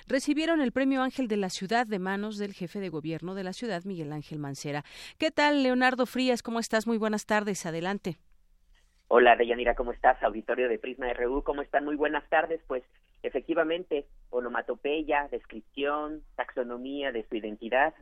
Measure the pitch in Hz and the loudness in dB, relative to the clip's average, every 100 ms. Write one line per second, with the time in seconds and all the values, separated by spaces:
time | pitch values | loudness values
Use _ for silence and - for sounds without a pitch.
0 | - 269 277 285 320 330 254 - 269 269 | -2 0 2 0 2 4 2 2 2 2
1 | 262 - 247 214 185 - - 233 240 208 | 0 0 0 0 0 -2 0 0 2 0
2 | 185 196 208 208 208 196 170 208 190 156 | -2 -2 -2 -4 -6 -6 -8 -6 -6 -4
3 | 156 160 165 190 185 185 247 180 185 185 | -4 -6 -6 -6 -6 -6 -4 -4 -4 -6
4 | 151 151 147 156 143 135 151 143 - - | -6 -6 -8 -6 -6 -6 -4 -4 -6 -14
5 | - - 311 - 294 294 254 254 254 247 | -14 -2 -2 4 4 6 4 6 4 4
6 | 247 247 254 240 - 226 226 220 214 233 | 0 2 2 2 0 -4 0 0 2 0
7 | 214 214 - 214 208 190 180 165 175 202 | 0 -2 0 0 0 -2 -4 -4 -2 -4
8 | - 151 _ - _ _ _ - _ _ | -4 -8 _ -20 _ _ _ -20 _ _
9 | - 120 123 117 120 117 120 117 120 - | 4 8 8 8 4 0 0 0 -2 2
10 | 123 127 117 107 110 120 127 110 127 123 | 4 4 2 -2 -4 0 0 0 -4 -6
11 | 127 120 120 139 - 143 139 143 147 147 | -6 -2 -2 -2 -2 -4 -2 -2 0 -2
12 | 151 151 - 160 160 160 - 127 - _ | 0 -2 0 0 0 -4 -4 -6 -8 _
13 | _ _ 123 135 - 165 160 170 - 147 | _ _ -6 -4 -2 0 0 -2 -2 -4
14 | - - - 123 123 120 - 123 143 151 | -6 -16 -8 -4 -4 -4 -4 -6 -2 -2
15 | 147 147 143 117 - 113 - - 139 147 | 0 -2 -2 -6 -10 -18 -14 -6 -4 -2
16 | 151 156 - - 123 - 120 120 131 143 | -6 -10 -12 -8 -8 -6 -6 -6 -8 -6
17 | 139 117 107 113 107 107 113 123 151 - | -4 -4 -6 -6 -6 -8 -2 2 2 0